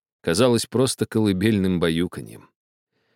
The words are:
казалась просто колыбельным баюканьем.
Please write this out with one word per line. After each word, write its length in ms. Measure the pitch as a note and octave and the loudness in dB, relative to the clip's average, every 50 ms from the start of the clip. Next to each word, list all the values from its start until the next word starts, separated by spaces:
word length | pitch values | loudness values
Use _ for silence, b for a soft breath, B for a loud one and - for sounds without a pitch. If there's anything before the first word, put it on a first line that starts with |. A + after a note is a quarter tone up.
| _ _ _ _ | _ _ _ _
казалась 440 | - - E2+ F#2 B2 B2+ A#2+ A2+ - | -4 -2 2 2 4 4 2 2 0
просто 400 | - - A#2 C3 B2+ - - A2+ | -2 -2 0 0 0 -2 -4 -6
колыбельным 760 | - - A2 A2 G#2 G2 F2+ F#2+ A2+ A2 G2 F#2 F#2+ F2+ F2 | -4 -2 0 0 0 0 0 0 0 2 2 0 0 0 0
баюканьем. 680 | F2 E2+ E2 E2 F2+ F2 - - A#1 G#1+ A1 G#1 - _ _ _ _ _ _ _ _ _ _ _ _ _ _ | 0 0 0 0 -2 -4 -6 -10 -14 -14 -16 -20 -20 _ _ _ _ _ _ _ _ _ _ _ _ _ _